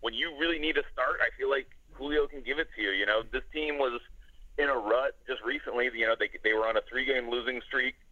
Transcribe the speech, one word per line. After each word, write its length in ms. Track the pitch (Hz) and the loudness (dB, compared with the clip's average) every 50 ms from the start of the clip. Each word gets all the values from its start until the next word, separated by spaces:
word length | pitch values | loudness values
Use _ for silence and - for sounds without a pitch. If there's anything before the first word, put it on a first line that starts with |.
when 120 | - 117 113 | -4 -4 -2
you 240 | 117 147 170 156 139 | -2 -4 -4 -2 -2
really 200 | 156 170 170 156 | 0 0 0 0
need 180 | 151 156 151 | 0 0 2
a 80 | 143 143 - - | 0 0 -2 -2
start, 320 | - 127 135 - - - | -2 0 0 2 2 0
I 80 | 117 - - | 0 0 -2
feel 100 | 131 135 | 0 0
like 200 | 139 135 131 - - - - - - | 0 0 0 -6 -14 -20 -20 -20 -14
Julio 340 | - 135 143 147 151 143 | -10 -6 0 2 2 2
can 160 | 139 - 143 123 | 2 -2 -8 -6
give 160 | 113 135 147 | -4 -2 -2
it 100 | 160 - - | -2 -4 -4
to 60 | - 107 | -2 -2
you. 80 | 101 | 0
You 160 | 98 98 101 | 2 2 2
know, 160 | 101 107 110 113 113 - | 4 4 2 2 0 -4
this 120 | 131 - - - | -6 -6 -4 -6
team 260 | 156 151 151 147 143 | -4 -4 -2 0 0
was 220 | 139 127 120 120 - - - - - - - - - - - - | 0 0 0 -2 -8 -10 -20 -20 -20 -20 -20 -20 -20 -12 -2 0
in 100 | 147 143 | 2 2
a 80 | 139 | 2
rut 400 | 123 107 104 110 123 135 139 - - - | 2 2 4 4 4 4 2 -2 -4 -6
just 140 | - 131 120 107 | -6 -6 -4 -2
recently. 460 | 117 135 147 - 143 110 123 123 127 117 | -4 -4 -4 -4 -4 -2 0 0 0 2
You 120 | 113 113 | 2 2
know, 100 | 113 113 - | 2 4 2
they, 100 | 107 104 - - - | 0 -4 -4 -2 0
they 80 | 110 107 | 2 4
were 160 | 110 110 110 | 4 4 4
on 80 | 113 | 2
a 60 | 107 104 - | 2 0 0
three-game 420 | 113 127 131 131 135 127 120 117 | -4 -4 0 2 2 2 2 0
losing 300 | 120 123 117 120 127 123 - | -2 -2 0 -2 -4 -4 -6
streak. 280 | - - 135 127 131 - - - - | -4 -2 0 0 0 -2 -6 -18 -20